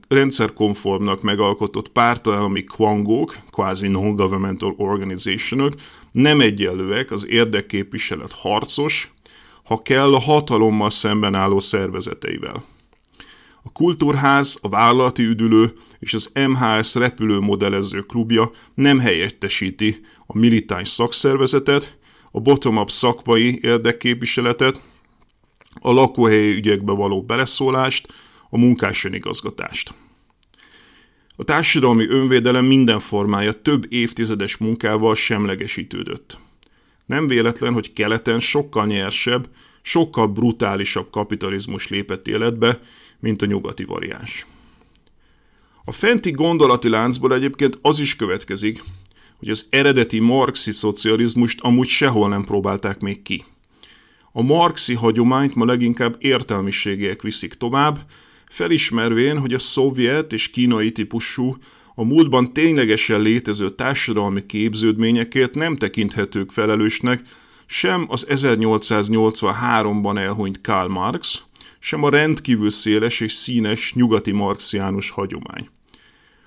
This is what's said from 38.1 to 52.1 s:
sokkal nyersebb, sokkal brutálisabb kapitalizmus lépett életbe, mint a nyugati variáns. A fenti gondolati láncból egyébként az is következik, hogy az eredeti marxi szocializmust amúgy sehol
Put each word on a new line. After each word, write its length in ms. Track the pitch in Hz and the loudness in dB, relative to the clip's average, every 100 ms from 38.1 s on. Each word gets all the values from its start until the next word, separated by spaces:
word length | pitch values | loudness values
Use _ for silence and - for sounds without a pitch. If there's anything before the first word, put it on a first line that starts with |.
| 113 117 113 | 0 0 -2
sokkal 460 | - 147 147 110 104 | 0 -2 -2 -2 0
nyersebb, 640 | 101 98 - - 123 123 - _ _ | -2 -4 -4 -2 -2 -4 -16 _ _
sokkal 460 | - 165 156 120 107 | -4 0 0 0 0
brutálisabb 800 | 101 120 113 104 98 98 101 - | 2 0 2 0 -2 -4 -6 -6
kapitalizmus 800 | 104 104 101 98 98 101 98 - | -6 -4 -4 -6 -6 -8 -10 -6
lépett 400 | 101 101 92 - | -6 -6 -8 -4
életbe, 520 | 107 117 117 117 123 - _ - _ | -2 -2 0 0 0 -6 _ -20 _
mint 220 | 113 101 | -4 -2
a 40 | 104 | -2
nyugati 380 | 101 - - | -2 -6 -10
variáns. 640 | 95 50 - - 110 - - _ _ _ _ _ _ _ _ _ _ _ _ _ - | -10 -8 -10 -12 -14 -16 -18 _ _ _ _ _ _ _ _ _ _ _ _ _ -14
A 60 | |
fenti 400 | - 208 240 180 | -2 2 2 0
gondolati 580 | 139 165 165 139 120 117 | 0 0 4 4 4 2
láncból 440 | 110 120 123 127 | 2 2 0 0
egyébként 460 | 127 135 - 139 - | 2 0 0 -2 0
az 180 | 147 151 | 0 0
is 160 | 143 - | -2 -4
következik, 680 | 104 92 - 98 107 113 - 92 - _ _ _ | -4 -6 -8 -6 -4 -6 -12 -20 -20 _ _ _
hogy 120 | 107 | -6
az 180 | 107 - | -6 -2
eredeti 500 | 135 143 127 117 113 | 2 4 4 2 2
marxi 520 | 117 135 123 - 110 | 2 4 2 0 -4
szocializmust 920 | 101 107 101 110 113 117 120 113 - | -2 -2 0 2 2 2 2 0 0
amúgy 260 | 123 123 127 | 2 2 2
sehol 420 | - 139 | 0 2